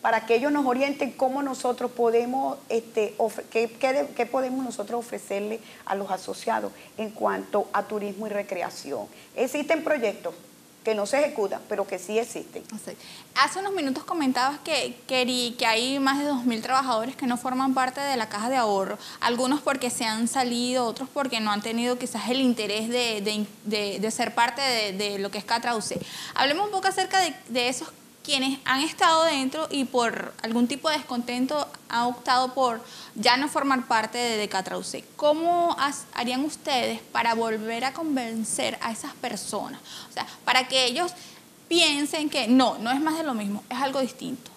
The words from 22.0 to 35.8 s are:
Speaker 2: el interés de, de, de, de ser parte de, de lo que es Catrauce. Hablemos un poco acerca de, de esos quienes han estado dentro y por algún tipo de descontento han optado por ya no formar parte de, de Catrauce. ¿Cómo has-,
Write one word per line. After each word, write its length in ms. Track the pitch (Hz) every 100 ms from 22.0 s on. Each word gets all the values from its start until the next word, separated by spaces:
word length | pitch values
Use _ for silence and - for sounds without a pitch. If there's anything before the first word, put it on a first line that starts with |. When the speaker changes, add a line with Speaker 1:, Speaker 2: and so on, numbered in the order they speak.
| 254 220 202
Speaker 2:
el 120 | 254
interés 480 | 262 226 208 208 220
de, 320 | 240 240 214
de, 260 | 202 214 208 -
de, 380 | 214 214 202 196
de 100 | 214
ser 240 | 226 233
parte 280 | 233 240 254
de, 300 | 277 233 214
de 240 | 190 208 202
lo 100 | 196
que 80 | 208
es 60 |
Catrauce. 560 | 190 233 247 233 - - - - -
Hablemos 320 | - 269 302 415
un 60 |
poco 160 | 392 381
acerca 320 | 370 370 381
de, 120 | 349 - -
de 180 | 240 240
esos 240 | 262 320 - - -
quienes 360 | - 277 269 269
han 180 | - 262
estado 420 | 311 - 359 320
dentro 420 | 330 285 262 302 311
y 160 | 285
por 480 | 262 254 233 - - -
algún 240 | 226 226 240
tipo 200 | 277 320
de 80 | 302
descontento 720 | - 247 240 247 262 302 285 - -
han 180 | 233 240
optado 480 | 240 - 254 254
por 260 | 254 254 226 - - - -
ya 200 | 233 247
no 120 | 285
formar 400 | 311 277 262 240
parte 280 | 226 220 240
de, 200 | 240 220
de 120 | 208
Catrauce. 560 | 196 185 180 190 - - -
¿Cómo 580 | 294 302 339 349 339
has-, 280 | -